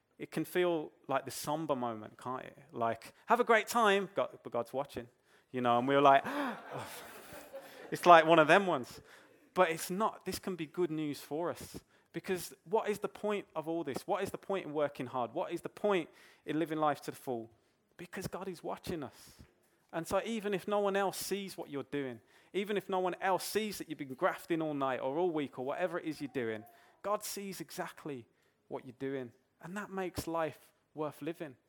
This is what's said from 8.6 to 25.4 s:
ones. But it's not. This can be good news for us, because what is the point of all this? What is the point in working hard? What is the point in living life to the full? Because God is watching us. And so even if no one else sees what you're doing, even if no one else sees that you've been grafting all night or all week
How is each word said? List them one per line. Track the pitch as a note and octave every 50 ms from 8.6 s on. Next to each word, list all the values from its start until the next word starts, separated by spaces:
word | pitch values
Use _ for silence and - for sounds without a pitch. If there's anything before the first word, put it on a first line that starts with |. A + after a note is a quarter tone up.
| G3
ones. | F3+ D#3 C3 A#2 - - - - - - - - - - _ _ _ _
But | F3+ F3+ D#3+
it's | E3 D#3 - -
not. | F3+ G3+ A3 - - - -
This | F#3+ F#3
can | - - G3 F3+
be | E3 D#3
good | C#3+ - F3+ F3+ D#3
news | D#3 D#3 D3+ D3 C3 -
for | - - D3 D#3+ F3 D#3
us, | A#2 - - - - - _ _ _ _ _ _ -
because | E3+ - F#3+ F#3 E3+ - - - _ _
what | E3 G#3 A3 - G#3
is | G#3 G3
the | - -
point | - - - G#3 G#3 F#3+ - _ _
of | D#3+ D3
all | E3 E3 E3+ D#3+
this? | C#3 B2 - -
What | E3 G3+ F#3 G3
is | -
the | -
point | - - - G3 F3+ -
in | D#3 C#3+
working | D#3 D3 C#3 - - B2+
hard? | A#2+ - B2+ A#2+ A2 B2
What | F3 - -
is | F3 D#3+
the | - -
point | _ - - G#3 G3 F3 C#3+ - - - - - - _ _
in | - D3 D#3
living | E3 D3+ D#3+ D#3
life | D#3 D3 D3 -
to | - D3+
the | -
full? | - - C3+ B2 A2+ A2+ A2+ - _ _ _ _ _ _ _ _
Because | - F3+ - - G3+ F3+
God | - - F3 G3
is | G3 E3+ - -
watching | F3 G3+ - - - F3 D#3 C3+
us. | G#2+ - - - - - - - _ _ _ _ _ _ _ _ _
And | - E3 E3+
so | - G3+ F#3+ E3+
even | A3 A#3 G#3+ F#3+ G#3 G3
if | E3+ -
no | G#3+ G3+ G#3
one | G3+ G3 F#3+
else | G3 G3 F#3 -
sees | - - - F#3+ G3+ G3 F3 -
what | E3+ E3 D3+
you're | C#3+ C3+ B2
doing, | _ C#3+ C#3+ C3+ B2+ A#2 A2 _ _ - - _ _ -
even | F#3 G#3 G3+ G#3+
if | F#3 - -
no | F#3+ F#3
one | F#3 F3+ - -
else | F3+ G3 F3+ E3+ -
sees | - - G#3 A3 G#3 -
that | - D#3 D#3+
you've | D3 D3+
been | D3 C3 B2+
grafting | - F3+ F3+ E3 - - - F3 D#3+
all | D#3 D3+ D3
night | C#3 C3+ C3+ B2+ -
or | - C3+ C#3
all | E3+ F#3 F3+
week | D#3 D#3